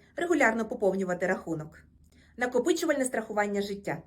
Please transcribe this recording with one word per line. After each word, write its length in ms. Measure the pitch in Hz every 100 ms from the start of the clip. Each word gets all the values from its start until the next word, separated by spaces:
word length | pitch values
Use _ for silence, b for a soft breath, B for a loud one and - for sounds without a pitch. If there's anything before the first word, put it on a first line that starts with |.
| B -
регулярно 480 | 349 311 233 226
поповнювати 640 | 220 - 196 190 185 175 180
рахунок. 520 | 190 - 160 156 - - _ b b b -
Накопичувальне 680 | 247 247 339 339 320 285
страхування 580 | 254 226 220 208 208 202
життя. 400 | 202 202 180 143